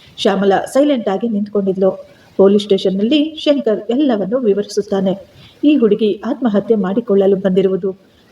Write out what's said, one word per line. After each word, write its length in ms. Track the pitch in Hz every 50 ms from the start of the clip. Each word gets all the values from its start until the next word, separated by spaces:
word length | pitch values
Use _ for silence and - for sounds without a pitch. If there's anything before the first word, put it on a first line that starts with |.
| - - - -
ಶ್ಯಾಮಲಾ 480 | - 214 196 196 196 196 190 175 -
ಸೈಲೆಂಟ್ 440 | - - 262 294 294 285 240 214 214
ಆಗಿ 200 | 190 190 - 240
ನಿಂತ್ಕೊಂಡಿದ್ಲು. 760 | 214 202 208 - - 208 196 190 185 185 196 190 190 - - - - - - _ _ -
ಪೊಲೀಸ್ 260 | 190 202 202 208 208
ಸ್ಟೇಷನ್ನಲ್ಲಿ 720 | - 196 190 - 196 190 190 202 233 294 302 294 320 302
ಶಂಕರ್ 460 | - - 311 285 277 - 226 214 180 - -
ಎಲ್ಲವನ್ನೂ 500 | 233 262 311 269 240 202 190 180 233 269
ವಿವರಿಸುತ್ತಾನೆ. 800 | 254 214 196 196 202 - - 208 196 - 202 190 190 190 180 - - - - - - - _ _ -
ಈ 120 | 294 302
ಹುಡುಗಿ 460 | 262 226 214 202 - 226 208 190 - -
ಆತ್ಮಹತ್ಯೆ 520 | 220 254 - 277 233 202 202 202 - 226 208
ಮಾಡಿಕೊಳ್ಳಲು 580 | 190 185 196 240 233 - 196 196 196 190 196
ಬಂದಿರುವುದು, 560 | 185 190 196 185 190 185 190 190 190 190 190 185 - _ _ _ _ _ _